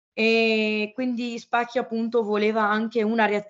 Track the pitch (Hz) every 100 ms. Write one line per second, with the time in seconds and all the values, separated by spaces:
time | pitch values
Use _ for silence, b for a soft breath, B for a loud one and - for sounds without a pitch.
0 | _ - 220 226 226 220 214 214 208 214
1 | 254 233 240 233 - 240 240 254 240 226
2 | 226 240 208 208 208 220 208 214 226 233
3 | 214 226 208 208 208